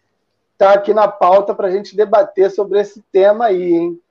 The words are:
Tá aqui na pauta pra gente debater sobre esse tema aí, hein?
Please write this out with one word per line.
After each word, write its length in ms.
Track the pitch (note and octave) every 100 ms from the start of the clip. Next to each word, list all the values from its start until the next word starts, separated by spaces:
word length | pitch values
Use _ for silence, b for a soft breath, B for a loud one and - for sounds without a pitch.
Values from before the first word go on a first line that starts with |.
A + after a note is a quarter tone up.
| _ _ _ _ _ -
Tá 140 | G3
aqui 200 | G3+ G#3
na 140 | G#3+ G3+
pauta 480 | - F3+ G3 G3+
pra 160 | G#3 G3
gente 260 | G3 G3+ F#3+
debater 540 | G#3 G#3+ G3+ - F#3+
sobre 300 | G3 G3 G3
esse 200 | G3+ G#3+ _
tema 340 | F#3+ G3 G#3+ A#3
aí, 280 | F3+ F3+
hein? 260 | E3+ E3+ E3+ _